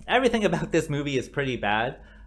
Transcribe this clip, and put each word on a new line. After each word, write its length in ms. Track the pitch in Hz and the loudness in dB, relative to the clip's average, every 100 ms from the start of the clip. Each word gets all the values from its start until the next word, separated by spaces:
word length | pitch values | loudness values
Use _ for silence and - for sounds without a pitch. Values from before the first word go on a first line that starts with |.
| - | 0
everything 380 | 240 254 233 196 | 2 2 2 2
<laughs> 60 | |
about 220 | 170 175 | 0 0
this 160 | 165 151 | 0 0
movie 280 | 143 143 131 | -2 0 -2
is 120 | - | -2
pretty 260 | 143 135 117 | -4 -4 -2
bad. 440 | 104 107 123 - - - | 0 0 -2 -6 -18 -20